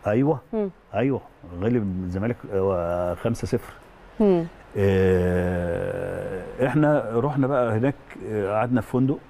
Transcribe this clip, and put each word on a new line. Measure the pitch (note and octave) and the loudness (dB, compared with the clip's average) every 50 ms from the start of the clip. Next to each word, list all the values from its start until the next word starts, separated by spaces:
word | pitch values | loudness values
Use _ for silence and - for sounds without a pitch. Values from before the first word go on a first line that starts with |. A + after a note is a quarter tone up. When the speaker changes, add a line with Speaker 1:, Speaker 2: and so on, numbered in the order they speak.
| - | 0
Speaker 1:
أيوة. | G#2 G#2+ B2 C#3 D3 D#3+ B2 - - | 2 2 2 2 2 0 -2 -4 -6
Speaker 2:
مم. | - A3 G#3 F#3+ - - - - - | -4 -4 -4 -4 -6 -14 -20 -6 -2
Speaker 1:
أيوة، | G2+ A#2+ C#3 C3+ G#2 - - - - - F2 E2+ F2 | -2 0 0 -2 -4 -6 -12 -20 -20 -18 -14 -8 -2
غالب | F#2+ A2+ B2 A#2+ G#2 G2 F#2 F#2 F#2 | -2 0 2 2 0 0 -4 -4 -6
الزمالك، | F2+ F2+ F#2+ G2+ A#2 A#2+ - - - | -4 -4 -4 -2 -4 -4 -6 -8 -4
آه، | G#2 F#2+ F#2+ G2 F#2+ F2 E2+ E2+ F2 F2 F2+ F2 E2+ | -2 0 0 2 0 0 0 -2 -2 -2 -2 -2 -4
خمسة | - - A#2 A#2 - - | -2 -2 -4 -2 -2 -4
صفر. | - - A#2 - - - - - - - - - - - - | -4 -4 -4 -4 -8 -20 -20 -20 -20 -20 -20 -20 -20 -2 2
Speaker 2:
مم. | A3 G3+ F#3 E3+ E3 E3+ - - - - - | 4 4 4 2 0 -4 -10 -20 -20 -10 -2
Speaker 1:
آه، | G#2+ G2 - - - F#2+ F#2 F#2 F2+ F2+ F2+ F2+ F2+ F2+ F2+ F2+ F2 F2 F2 E2+ F2+ F#2 F#2 F#2 F#2 F#2 F2+ F#2 F#2 F#2+ G2 G2 F#2 F2+ F#2+ - - B2 | 0 2 4 4 4 4 4 4 4 2 2 2 2 0 0 0 -2 -2 -2 -2 -4 -4 -4 -4 -6 -6 -6 -6 -8 -8 -8 -8 -10 -10 -12 -2 -2 -2
إحنا | C3+ B2+ D3+ D3+ D3 D3+ C#3+ - A2 A2+ | 0 2 2 4 4 4 2 0 0 0
رحنا | A#2 A#2+ D3 C#3+ C#3+ C3 | 0 0 0 0 0 0
بقى | B2+ C#3+ B2+ B2 A#2 G#2+ A2 | 2 2 2 2 2 2 2
هناك، | A#2+ C#3 C#3 - - - - - - G#2+ | 0 0 -2 -4 -12 -20 -16 -14 -10 -4
آه، | A2 G#2+ G2+ F#2+ G#2 | -2 -2 0 0 0
قعدنا | A2 A#2 B2 B2 A#2 | 0 0 2 2 0
في | G#2 - | 0 0
فندق | - B2+ C3 C3 D3 - - | 0 0 2 2 0 -4 -6